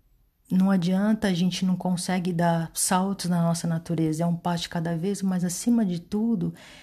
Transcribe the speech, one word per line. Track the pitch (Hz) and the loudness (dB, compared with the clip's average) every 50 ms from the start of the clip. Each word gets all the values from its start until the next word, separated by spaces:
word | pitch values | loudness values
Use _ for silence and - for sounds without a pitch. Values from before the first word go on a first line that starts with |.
| _ _ _ _ _ _ _ _ _ - | _ _ _ _ _ _ _ _ _ 0
não | 185 185 185 196 | 2 4 4 4
adianta, | 196 190 165 180 185 190 202 214 220 214 214 202 | 4 2 2 2 2 2 2 2 2 2 0 0
a | |
gente | 185 165 185 180 180 - 190 | 0 2 2 0 0 0 0
não | 185 185 | 0 0
consegue | 180 - 185 185 170 - - 185 185 170 180 | 0 0 -2 -2 -2 -2 -2 -2 -2 0 0
dar | 175 165 175 170 165 165 165 160 - | 0 2 2 2 2 2 -2 -4 -4
saltos | - - - 196 185 190 196 196 190 - 175 | -2 0 2 2 2 2 0 -2 -2 -2 0
na | 180 170 | 0 2
nossa | 170 170 165 165 - | 2 2 0 0 0
natureza, | 170 165 165 165 - 170 160 165 156 156 156 | -2 -2 -2 -4 -4 -2 0 0 0 0 0
é | 170 | 0
um | 170 170 | 0 0
passo | 170 - 175 175 165 - | 0 -2 -2 -2 -2 -4
de | - | -4
cada | - 175 160 170 170 | -4 -4 -4 -2 -4
vez, | 160 165 196 202 190 | -2 -2 -2 -2 -2
mas | 190 190 185 180 170 | -2 -2 0 0 -2
acima | 180 175 - - 240 240 226 | -2 -4 -2 0 0 2 2
de | 220 190 175 170 | 2 0 -2 -4
tudo | 170 - - 208 220 233 233 185 170 170 170 - - - - - | -6 -4 -4 -2 0 0 0 0 -2 -4 -6 -8 -14 -20 -20 -20